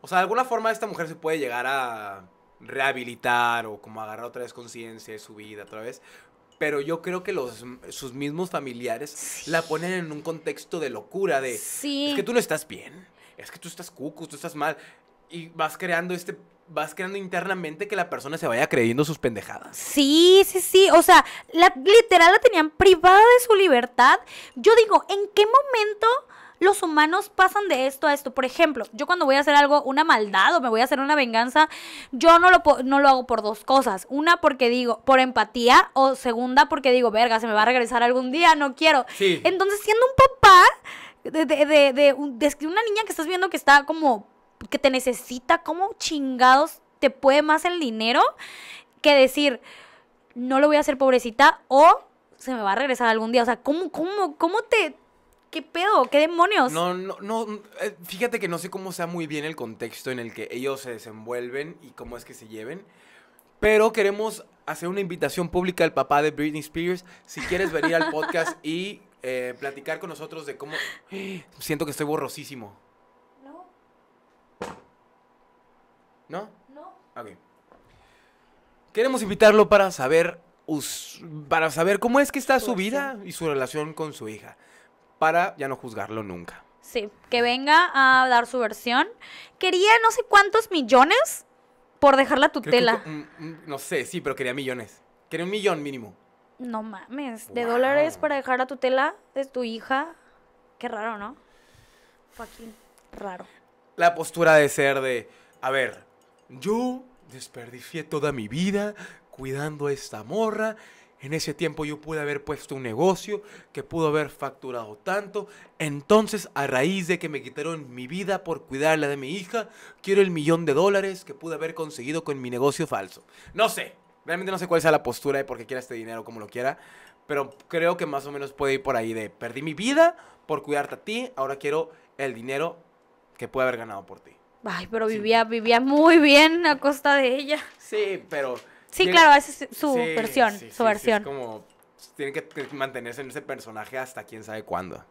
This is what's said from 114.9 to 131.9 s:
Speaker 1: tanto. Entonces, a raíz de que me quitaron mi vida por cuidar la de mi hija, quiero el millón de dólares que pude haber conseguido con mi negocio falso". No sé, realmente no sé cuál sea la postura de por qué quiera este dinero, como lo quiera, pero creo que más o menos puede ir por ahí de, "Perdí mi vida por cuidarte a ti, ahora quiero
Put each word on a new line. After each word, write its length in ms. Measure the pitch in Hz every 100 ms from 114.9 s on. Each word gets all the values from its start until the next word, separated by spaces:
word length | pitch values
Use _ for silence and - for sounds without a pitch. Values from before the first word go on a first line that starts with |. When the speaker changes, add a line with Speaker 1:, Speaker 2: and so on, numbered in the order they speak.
| 107
Speaker 1:
tanto. 500 | - 190 202 208 190 - - _
Entonces, 720 | 151 143 - 214 220 214 175
a 120 | - 139
raíz 400 | 127 147 196 170
de 100 | 175
que 100 | 170
me 140 | 147
quitaron 500 | 123 131 147 165 135
mi 120 | 123 127
vida 380 | 175 190 185
por 180 | - 151
cuidar 340 | - 135 151 156
la 100 | 143
de 80 | 139
mi 140 | 135
hija, 340 | 190 180 233 214 - - _
quiero 180 | - 196
el 80 | 190
millón 360 | 170 147 165 165
de 80 |
dólares 500 | 139 190 202 196 185
que 100 | -
pude 200 | 139 165 156
haber 180 | 160
conseguido 480 | 165 156 147 123 160
con 180 | 160 139
mi 100 | 123
negocio 360 | 120 139 135 160
falso". 380 | 110 95 - _ _ -
No 140 | 175 220
sé, 260 | - 120 _ _ _ -
realmente 240 | 175 190
no 60 | 185
sé 80 | 175
cuál 140 | 170
sea 80 | 151
la 120 | 151
postura 340 | 120 117 139 139
de 60 |
por 120 | 135 120
qué 100 | 113
quiera 140 | 127
este 140 | 127
dinero, 300 | 120 110 113
como 160 | 110 113
lo 80 | 104
quiera, 300 | 120 127 156 - - - _ _
pero 280 | 147 139 - _
creo 280 | 170 170 175
que 100 | 165
más 200 | 139 143
o 60 |
menos 200 | 143 139
puede 220 | - 143
ir 80 | 135
por 140 | - 127
ahí 180 | 113
de, 160 | 110 104
"Perdí 320 | _ 117 120
mi 100 | 156
vida 420 | 147 220 285 339 349 - _ _
por 160 | 147
cuidarte 340 | 143 147 143 123
a 40 |
ti, 260 | - 226 247 -
ahora 200 | 135 139
quiero 340 | 147 151 165